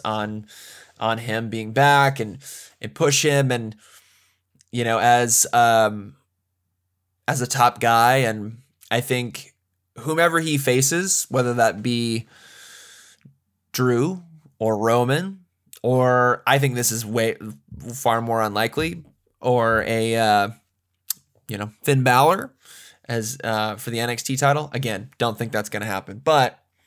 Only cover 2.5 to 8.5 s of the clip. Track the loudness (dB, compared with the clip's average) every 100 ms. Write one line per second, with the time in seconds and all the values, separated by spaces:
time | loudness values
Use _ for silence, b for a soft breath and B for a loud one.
2.5 | B B B -12 -2 0 2 2 2 2
3.5 | -2 -6 -14 b b b b b b _
4.5 | _ _ -4 0 2 4 4 4 2 2
5.5 | 4 4 6 2 0 -12 -20 _ _ _
6.5 | _ _ _ _ _ _ _ -4 -2 -2
7.5 | 2 2 4 2 4 4 4 2 -2 -8